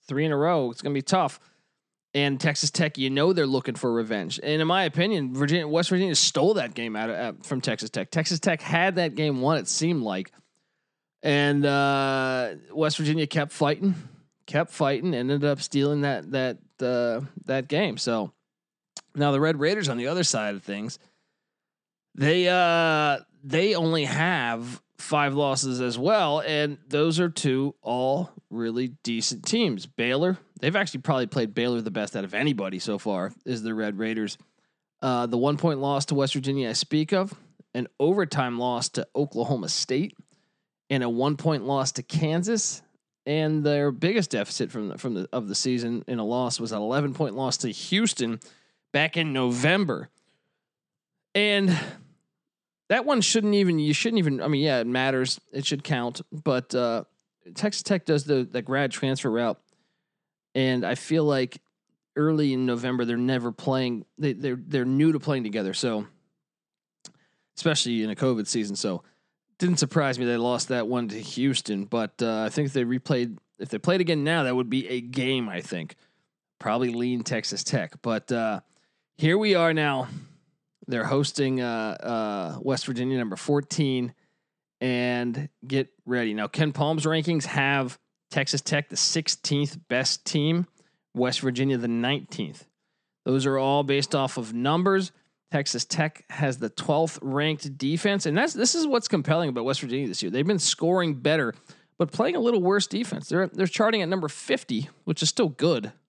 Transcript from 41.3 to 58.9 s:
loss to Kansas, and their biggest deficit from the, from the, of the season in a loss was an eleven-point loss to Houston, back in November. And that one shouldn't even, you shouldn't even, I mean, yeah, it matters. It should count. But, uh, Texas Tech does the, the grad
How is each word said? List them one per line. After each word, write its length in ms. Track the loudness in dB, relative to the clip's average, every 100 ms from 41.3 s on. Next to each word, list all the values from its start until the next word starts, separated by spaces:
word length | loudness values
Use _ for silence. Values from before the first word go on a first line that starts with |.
| 2 0 0
loss 280 | 0 0 0
to 100 | -4
Kansas, 800 | -4 -2 0 0 0 -2 -2 -8 _ _ _ _
and 400 | -2 0 2 0
their 260 | 2 2 0
biggest 400 | 0 0 0 0
deficit 400 | -2 -4 -4 -6
from 200 | -4 -8
the, 80 | -6
from 160 | -6
the, 140 | -6 -4
of 160 | -6 -4
the 60 |
season 500 | -4 -2 -2 -2 -6 -4
in 120 | -4
a 60 |
loss 360 | -2 -2 -2 -4
was 120 | -6
an 60 | -4
eleven-point 560 | -2 0 -2 -2 -4
loss 220 | -2 -4 -2
to 140 | -4
Houston, 680 | -6 -2 0 0 0 -4 -6 -10 -20 _ _ _
back 240 | 0 0 0
in 160 | 0
November. 800 | 0 0 2 2 2 2 -2 -8 _ _ _ _ _ _ _ _ _ _ _ _
And 420 | 0 4 4 4 2 -2 -12 -20 _ _ _ _ _ _ _ _
that 160 | 2
one 160 | 6 6
shouldn't 340 | 6 4 6
even, 240 | 6 6 4
you 160 | 4
shouldn't 240 | 4 4 4
even, 220 | 4 2
I 80 | 2
mean, 140 | 4
yeah, 180 | 4 4
it 60 | 2
matters. 540 | 2 2 2 0 -2 _
It 120 | -6 -2
should 160 | -4
count. 380 | -2 -2 -2 -6 -12
But, 440 | -6 0 0 0
uh, 300 | 0 0 -2 -6 _ _ _ -18 -4
Texas 260 | -2 -2
Tech 220 | 0 0
does 180 | 2 0
the, 220 | 4 0
the 180 | 2 -4
grad 300 | -2 0 0